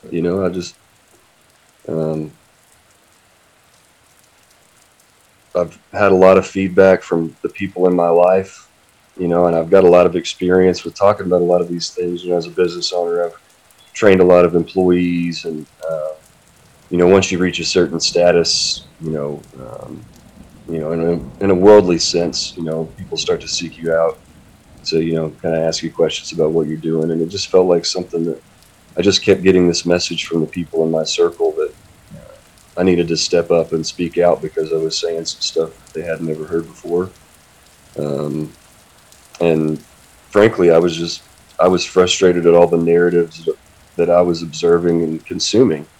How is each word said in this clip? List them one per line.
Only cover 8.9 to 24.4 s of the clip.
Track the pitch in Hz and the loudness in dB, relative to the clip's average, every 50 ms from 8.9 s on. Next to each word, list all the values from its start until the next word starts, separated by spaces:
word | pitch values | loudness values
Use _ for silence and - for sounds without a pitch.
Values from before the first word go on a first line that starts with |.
| _ _ _ _ _ - | _ _ _ _ _ -6
you | 90 85 | -4 -2
know, | 85 87 87 | 0 2 2
and | 87 85 | 2 2
I've | 82 82 82 | 0 0 4
got | 98 95 92 | 4 6 6
a | 87 | 8
lot | 87 90 87 | 6 6 6
of | 87 85 | 4 2
experience | 90 82 - - _ 90 90 90 92 92 92 87 - - | -2 -8 -8 -10 _ -2 2 2 4 4 2 0 -2 -8
with | 85 - | -12 -4
talking | - 98 101 104 - 95 | 0 0 0 0 0 -2
about | 90 90 90 | -2 0 0
a | 87 | 2
lot | 87 87 90 | 2 0 0
of | 87 85 | 0 -4
these | 87 87 82 - | -8 -10 -10 -10
things. | - - 90 87 87 85 87 | -8 -8 -6 -6 -6 -8 -6
You | 90 | -4
know, | 87 87 | -4 -4
as | 82 | -4
a | 85 | -6
business | - - 90 87 87 87 87 - | -4 -2 -2 -2 -2 -6 -8 -6
owner, | 92 90 87 85 85 85 87 | -4 -4 -4 -2 -2 -4 -4
I've | 85 - - _ _ _ _ _ _ _ _ _ _ | -6 -8 -14 _ _ _ _ _ _ _ _ _ _
trained | _ - - 104 95 92 | _ 2 4 4 6 6
a | 90 | 6
lot | 90 90 90 87 | 6 6 6 6
of | 85 85 | 4 2
employees, | 85 82 - - 95 92 90 90 90 90 87 87 87 85 85 82 78 - | 0 -2 -2 -2 0 2 2 2 2 0 -2 -2 -2 -4 -4 -6 -8 -10
and, | 85 80 78 73 _ _ _ - 80 | -10 -10 -10 -14 _ _ _ -12 -10
uh, | 80 78 76 78 78 - _ _ _ _ _ _ _ _ _ _ _ _ _ _ | -8 -8 -8 -10 -12 -14 _ _ _ _ _ _ _ _ _ _ _ _ _ _
you | 87 87 | -2 2
know, | 87 | 4
once | 90 95 98 92 - | 6 6 4 4 2
you | 95 85 | -4 -2
reach | 92 90 85 - | -2 -2 -4 -4
a | 82 | -8
certain | - - 92 87 73 80 82 | -2 0 0 0 0 -2 -4
status, | - - - - 87 90 90 87 82 - - - - - - - - - _ _ | -6 -2 0 2 2 4 4 2 2 0 -2 -2 -4 -4 -6 -8 -12 -20 _ _
you | 80 80 | -10 -8
know, | 80 76 71 73 71 73 - - - 67 | -6 -6 -6 -8 -10 -12 -16 -20 -20 -20
um, | 64 62 58 - - - 67 - - - - - - - - - - - - - - - | -20 -18 -18 -18 -16 -16 -18 -18 -20 -20 -20 -20 -20 -20 -20 -20 -20 -20 -20 -20 -12 -10
you | 82 82 | -8 -6
know, | 76 76 | -4 -4
in | 85 82 | -4 -2
a, | 82 85 87 82 - - - - 98 | -2 -2 -2 -4 -6 -12 -10 -4 0
in | 98 | 0
a | 95 | 2
worldly | 90 92 104 107 104 95 90 87 82 | 4 8 8 8 8 8 4 0 0
sense, | - - - 85 87 78 71 - - - - | -2 -2 -2 -2 -2 -2 -4 -6 -10 -10 -10
you | 90 | -10
know, | 82 80 80 80 80 80 - | -8 -6 -6 -6 -8 -10 -12
people | - 92 - - - | -18 -14 -12 -10 -8
start | - - 90 80 | -4 -4 -4 -4
to | - - | -4 -10
seek | - - 85 80 78 | -10 -8 -10 -10 -12
you | 80 82 82 | -10 -6 -2
out | 82 82 82 80 - - _ _ _ - | 0 0 0 0 -2 -6 _ _ _ -20